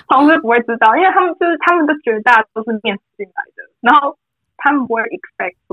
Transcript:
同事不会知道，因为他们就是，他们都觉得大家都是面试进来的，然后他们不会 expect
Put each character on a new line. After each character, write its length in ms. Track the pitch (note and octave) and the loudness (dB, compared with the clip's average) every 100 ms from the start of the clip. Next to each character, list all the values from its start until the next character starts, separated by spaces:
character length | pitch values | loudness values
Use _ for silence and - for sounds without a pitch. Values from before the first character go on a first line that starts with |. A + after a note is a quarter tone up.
| - | 0
同 200 | C4+ D4 | 2 4
事 80 | D#4+ | 2
不 100 | A3+ | 2
会 100 | A#3+ | 0
知 120 | A#3 A#3 | -2 0
道， 140 | A3 B3 | 2 4
因 40 | |
为 80 | F#4+ | 2
他 80 | F#4 | 2
们 120 | F#4 E4+ | 0 -2
就 60 | F4 | -2
是， 120 | E4 | -2
他 140 | - F4 | 0 0
们 80 | D4+ | 0
都 80 | D4+ | -2
觉 120 | B3 | -4
得 80 | G#3+ | -2
大 120 | A#3 A3+ | 2 2
家 100 | A3 | 0
都 80 | A3 | -6
是 140 | A3+ G#3+ | -8 -6
面 100 | A3 | -6
试 80 | G3 _ - | -8 _ -16
进 100 | F#3+ | -14
来 160 | - - - | -12 -14 -16
的， 80 | - _ | -20 _
然 160 | A#3 - | 2 2
后 220 | C#4+ D#4+ _ _ _ - | 2 -6 _ _ _ -6
他 140 | C#4 | -2
们 120 | C#4+ A#3+ | -2 -2
不 100 | A3+ | -4
会 60 | |
expect 520 | A3 - - - F#3 - - | -6 -10 -14 -10 -10 -12 -16